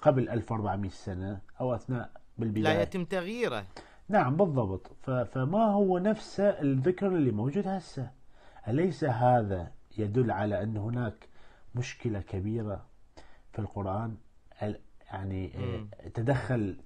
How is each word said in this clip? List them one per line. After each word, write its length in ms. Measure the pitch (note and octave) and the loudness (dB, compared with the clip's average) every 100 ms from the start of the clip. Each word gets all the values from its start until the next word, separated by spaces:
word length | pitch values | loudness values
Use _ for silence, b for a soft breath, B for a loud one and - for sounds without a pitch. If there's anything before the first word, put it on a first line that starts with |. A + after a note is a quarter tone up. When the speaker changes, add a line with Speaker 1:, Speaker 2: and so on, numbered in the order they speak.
Speaker 1:
قبل 280 | D3+ C3 A#2+ | 4 6 4
ألف 220 | A#2 - | 0 -2
وأربعمية 380 | A2+ G2+ G2 G2 | -2 0 -2 -4
سنة 500 | - - F#2 F#2+ G2+ - - | -6 -8 -6 -6 -6 -10 -6
أو 140 | B2+ A#2 | -2 -2
أثناء 340 | - B2 G#2+ - - - | -2 -6 -6 -12 -14 -4
بالبداية 380 | A2+ G#2 D#3+ D#3+ | -2 2 2 2
Speaker 2:
لا 60 | |
يتم 240 | E3+ F#3+ E3+ | 2 -2 -4
تغييره. 600 | F#3 F3+ A#3 G#3+ A2+ G2+ - B B B | -2 -2 -2 -2 -2 -8 -14 B B B
Speaker 1:
نعم 260 | G3+ C3 D3+ | 2 4 4
بالضبط. 540 | G3 C3+ G#2 F#2+ - - | 4 2 0 -2 -8 -10
ف-، 80 | - | -2
فما 560 | B2+ A#2 C3+ C3 G3+ A3+ | -2 0 -2 0 4 4
هو 320 | G3+ G3 F3+ | 4 4 4
نفس 420 | G3 G#3+ - - | 2 0 -2 2
الذكر 680 | G3+ G3+ C#3+ C3+ D3+ F#3 G3+ | 2 4 2 4 2 2 2
اللي 240 | F3+ C3 | 4 4
موجود 360 | G#2 B2 G3 F#3+ | 2 0 0 0
هسه؟ 420 | F#3+ - - B2+ - - B B B - | -2 -6 -8 -10 -12 -20 B B B -2
أليس 360 | B2 F#3 C#3 | 2 2 2
هذا 680 | D3 A#2 B2 B2 G#2 F#2+ E2+ - - - | 0 4 6 6 4 -2 -4 -12 -10 -4
يدل 340 | G#2 A2+ A#2 | 0 2 2
على 320 | F#2+ G#2 G2 | 2 0 0
أن 140 | A2 G#2+ | -2 -2
هناك 500 | G#2 B2 A#2 - - b b b b A#2+ | -2 -2 -4 -6 -14 b b b b -6
مشكلة 440 | B2 - A#2+ G2+ | -6 -4 -4 -4
كبيرة 640 | - F#2+ G2+ A2+ G#2+ F#2 - - - - B B B | -4 -4 -2 -2 -4 -6 -10 -20 -20 -20 B B B
في 80 | - | -6
القرآن؟ 560 | G2+ G2+ G2 G#2 A2+ G#2+ - - - - | -6 -4 -2 -2 -4 -8 -14 -20 -20 -6
ال-، 160 | G#2 - - - - | -6 -6 -10 -20 -12
يعني، 380 | F#2+ F#2+ F#2+ F#2 C3 | -8 -4 -4 -6 -6
آه، 40 | B2+ A#2 | -6 -6
Speaker 2:
مم. 120 | G#2 - F2+ | -8 -14 -10
Speaker 1:
تدخل، 640 | A#2 A#2 C3 A2+ A#2+ G2+ F2+ | -2 0 0 0 0 -2 -4